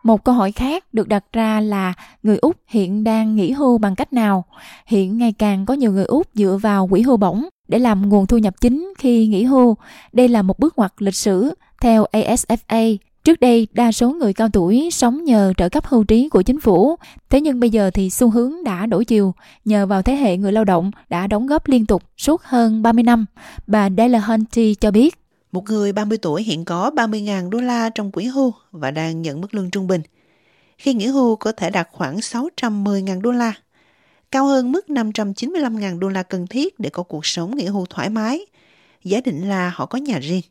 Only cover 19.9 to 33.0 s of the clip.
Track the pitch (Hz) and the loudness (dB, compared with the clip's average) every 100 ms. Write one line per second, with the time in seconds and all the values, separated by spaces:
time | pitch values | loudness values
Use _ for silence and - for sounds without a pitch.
19.9 | 196 208 277 247 180 202 214 208 180 190 | 0 0 0 0 0 0 0 2 0 -2
20.9 | - _ 170 196 214 262 302 302 254 214 | -8 _ -6 -4 -4 0 -2 2 2 2
21.9 | 185 - - - 330 - 247 226 220 226 | -2 -2 -6 -2 -2 0 0 2 2 2
22.9 | 226 240 233 208 _ - - - 208 196 | 4 4 2 0 _ -20 -18 -2 2 2
23.9 | 190 240 240 208 226 220 233 220 208 214 | 2 2 2 2 -2 0 0 0 2 2
24.9 | 202 294 - _ _ _ 185 208 214 202 | 4 4 0 _ _ _ -10 -4 -2 -2
25.9 | 202 208 220 175 151 220 160 170 170 226 | -2 -4 -4 -2 -4 -4 -6 -4 -4 -2
26.9 | 302 226 214 208 196 180 226 247 240 226 | -2 -2 -4 -4 -4 -4 -4 -2 -2 -4
27.9 | 226 202 185 226 269 262 - _ 170 135 | -4 -8 -6 -4 -2 -2 -2 _ -8 -6
28.9 | 151 160 165 165 143 196 214 185 196 185 | -4 -6 -6 -8 -8 -8 -8 -6 -6 -4
29.9 | 180 156 _ _ _ _ _ _ _ 277 | -4 -6 _ _ _ _ _ _ _ -2
30.9 | 240 214 269 247 220 214 226 175 196 165 | -2 0 0 0 0 -4 -4 -4 -4 -6
31.9 | - 147 175 - 233 311 - 240 208 202 | -8 -8 -6 -8 -8 -8 -6 -6 -4 -2
32.9 | 196 | -2